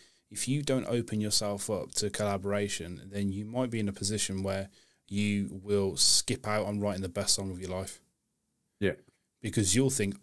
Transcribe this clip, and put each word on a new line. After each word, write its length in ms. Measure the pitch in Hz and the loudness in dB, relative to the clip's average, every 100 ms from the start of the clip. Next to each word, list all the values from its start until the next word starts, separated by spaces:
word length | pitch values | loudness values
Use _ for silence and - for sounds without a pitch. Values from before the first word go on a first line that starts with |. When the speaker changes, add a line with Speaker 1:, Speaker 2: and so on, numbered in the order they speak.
| - _ _ | -20 _ _
Speaker 1:
if 180 | 98 120 | -6 0
you 140 | 147 | 0
don't 240 | 139 131 - | 2 0 2
open 340 | 120 117 107 | -2 0 -2
yourself 500 | 107 - 104 101 - | 2 2 0 -2 -2
up 220 | 98 - | -4 -2
to 180 | - 104 | -2 -2
collaboration, 1000 | - 104 98 98 101 101 - 82 90 98 | 0 0 0 0 0 0 -4 -6 -10 -8
then 180 | 101 101 | -2 -2
you 120 | 95 | -2
might 260 | 104 120 127 | -4 -2 -2
be 80 | 113 | 0
in 80 | 101 | -2
a 40 | |
position 500 | 98 101 107 - 95 | -2 -2 0 -2 -2
where 260 | 95 98 - - _ _ _ | -2 -2 -6 -14 _ _ _
you 400 | 101 104 101 98 95 | 0 2 2 -2 -6
will 340 | 101 101 98 69 | 0 2 2 4
skip 500 | - - - 107 107 | 4 4 2 -2 0
out 200 | 107 101 | 0 0
on 140 | 104 | 0
writing 220 | 101 95 | 0 0
the 60 | 95 | -2
best 260 | 101 95 | -2 0
song 160 | - 95 | 0 0
of 80 | 90 | -6
your 100 | 92 | -4
life. 300 | 92 95 - _ _ _ _ _ _ _ _ | -4 -6 -12 _ _ _ _ _ _ _ _
Speaker 2:
Yeah. 140 | 98 - _ _ _ _ | 0 0 _ _ _ _
Speaker 1:
Because 340 | 107 117 92 113 | -2 2 4 4
you'll 140 | 135 | 4
think, 260 | 135 101 98 | 2 0 -2